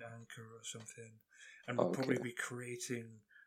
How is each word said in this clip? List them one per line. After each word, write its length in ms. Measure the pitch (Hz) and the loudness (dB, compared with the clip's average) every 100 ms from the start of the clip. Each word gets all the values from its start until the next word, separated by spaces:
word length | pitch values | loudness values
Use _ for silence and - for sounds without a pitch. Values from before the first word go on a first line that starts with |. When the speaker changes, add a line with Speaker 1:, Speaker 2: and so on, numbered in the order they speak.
Speaker 1:
Anchor 380 | 117 117 113 - 113 113 | -10 -10 -10 -10 -10 -10
or 80 | |
something, 480 | 110 117 110 - 113 110 _ - - - - | -8 -6 -8 -12 -14 -14 _ -18 -18 -10 0
and 100 | 120 | 6
we'll 120 | - | 6
probably 240 | - 131 127 | 6 6 6
Speaker 2:
Okay. 80 | 120 | 4
Speaker 1:
be 40 | |
creating, 880 | - - 123 123 120 - 120 113 110 _ - | 0 -2 -2 -4 -4 0 -2 -2 -12 _ -20